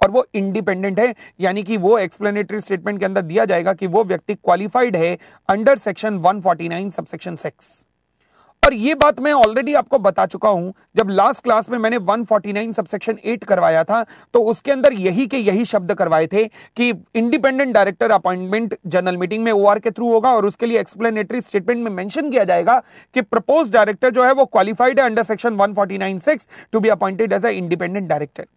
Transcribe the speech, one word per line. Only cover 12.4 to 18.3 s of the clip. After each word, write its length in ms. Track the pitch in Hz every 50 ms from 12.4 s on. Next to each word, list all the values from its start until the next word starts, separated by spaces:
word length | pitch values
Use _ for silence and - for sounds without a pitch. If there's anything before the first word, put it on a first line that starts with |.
| 165 208 196
nine 180 | 208 220 226 214
subsection 440 | - 185 - - 202 - 220 220 - -
eight 180 | 208 240 208 -
करवाया 400 | - 196 180 170 165 160 160 165
था, 220 | - 208 233 220 - - - - _ -
तो 80 | 240 220
उसके 280 | 220 220 - - 277
अंदर 220 | 277 262 254 285 254
यही 340 | 196 180 185 170 214 277
के 100 | 196 277
यही 280 | 262 214 202 185 214 240
शब्द 280 | - - 202 180 175 202
करवाए 340 | 202 185 165 160 160 165
थे 180 | 151 190 208 220
कि 420 | 214 - - - _ _ - 240 240 220 170 - _ -
independent 580 | 233 226 240 277 302 - 269 262 262 277 254 226
director 380 | 208 196 202 175 - - 226
appointment 640 | 214 185 - 180